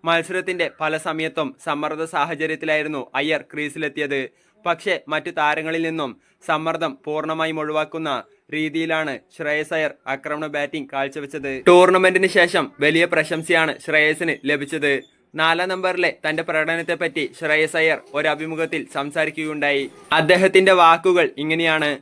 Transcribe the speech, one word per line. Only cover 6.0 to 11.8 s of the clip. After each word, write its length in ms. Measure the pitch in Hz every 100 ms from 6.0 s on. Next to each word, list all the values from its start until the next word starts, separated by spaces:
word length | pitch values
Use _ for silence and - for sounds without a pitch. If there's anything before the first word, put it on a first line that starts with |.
| 135 110 _ _ -
സമ്മർദ്ദം 520 | 156 160 160 160 135
പൂർണ്ണമായും 560 | - 151 156 160 160 160
ഒഴിവാക്കുന്ന 480 | 151 151 151 160 156 127 - _ _
രീതിയിലാണ് 640 | 151 156 160 160 160 151 127 _ -
ശ്രേയസ് 380 | 147 151 151
അയ്യർ 180 | 160 151 - -
ആക്രമണ 400 | 139 151 151 156
ബാറ്റിംഗ് 420 | 147 143 156 135
കാഴ്ചവെച്ചത്. 600 | 139 139 151 139 156 139 131 151
ടൂർണമെന്റിന് 640 | 180